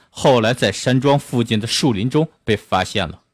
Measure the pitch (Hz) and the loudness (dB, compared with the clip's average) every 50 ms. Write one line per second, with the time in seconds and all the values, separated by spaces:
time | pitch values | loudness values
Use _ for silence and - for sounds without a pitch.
0 | _ _ _ - - 156 131 120 107 110 123 - 123 113 113 - - 127 127 131 | _ _ _ 0 2 4 4 4 4 2 0 0 0 -2 -2 -2 -2 0 0 2
1 | 127 143 139 143 - - - 120 117 - 117 107 104 117 - - - 143 107 92 | 2 2 2 2 0 -2 -2 -2 -2 0 -2 -4 -2 -4 -4 -2 0 0 0 0
2 | 104 131 - 151 160 - _ _ _ - 107 - - - - 92 92 - - 104 | -2 -2 0 -2 -2 -2 _ _ _ -2 -2 -2 -2 -2 -2 -2 -2 -2 -4 -4
3 | 90 78 82 - _ _ | -6 -6 -8 -14 _ _